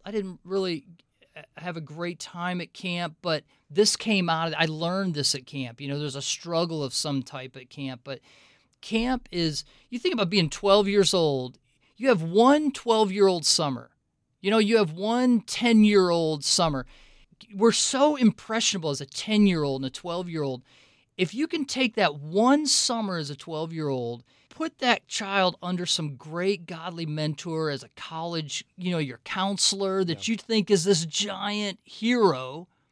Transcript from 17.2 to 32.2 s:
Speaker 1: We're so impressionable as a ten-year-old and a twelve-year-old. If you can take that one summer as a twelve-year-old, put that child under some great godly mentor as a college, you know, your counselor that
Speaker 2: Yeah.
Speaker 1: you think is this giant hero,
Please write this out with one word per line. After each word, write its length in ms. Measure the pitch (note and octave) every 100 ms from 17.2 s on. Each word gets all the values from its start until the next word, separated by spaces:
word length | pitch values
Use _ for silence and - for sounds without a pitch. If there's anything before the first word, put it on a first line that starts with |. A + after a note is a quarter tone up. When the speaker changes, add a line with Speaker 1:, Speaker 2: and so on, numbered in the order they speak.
| _ - - G3+
Speaker 1:
We're 160 | A3+
so 460 | G#3+ - C4 D4 C#4+
impressionable 720 | A3+ - - A3+ - F#3+ D#3
as 100 | C#3
a 60 | C#3
ten-year-old 760 | - - G#3+ G3+ E3+ C#3+ C3+
and 40 | C3
a 40 |
twelve-year-old. 760 | - F3 F3 F3 D#3+ C#3+ B2+ - _ _ _ _ -
If 160 | F#3
you 140 | A3+ D#4+
can 160 | E4
take 320 | C4+ C4 B3+ A3
that 200 | F3 D3
one 500 | D3 F#3 A#3+ C#4+ D4
summer 520 | - - A#3 G#3 F3
as 120 | C#3+
a 80 | C#3+
twelve-year-old, 840 | - D#3 D#3+ E3 D3+ C3 A#2 A#2+ - _ _
put 300 | - D#4+ -
that 280 | B3 G#3+ -
child 480 | - G3 G3 F3+ -
under 240 | F3 F3+ F3
some 300 | - D#3 C3
great 500 | D#3 E3 F#3+ G3+ E3
godly 400 | E3 E3+ E3+ D#3+
mentor 640 | D3+ D3+ D3 F3+ D#3+ D#3
as 140 | C#3
a 60 | - -
college, 720 | - D#3+ E3+ E3 D3+ - - -
you 160 | F3+
know, 60 | E3+
your 220 | C#3+ A#2+
counselor 800 | - G3 G3 G3 - G3 G3 F#3+
that 240 | F3+ D#3 -
Speaker 2:
Yeah. 60 |
Speaker 1:
you 40 | A3
think 320 | - A3 G3
is 140 | G3
this 220 | F3+ F3 E3
giant 720 | - G3+ F#3+ G3 G#3 G#3 -
hero, 840 | _ - A3 B3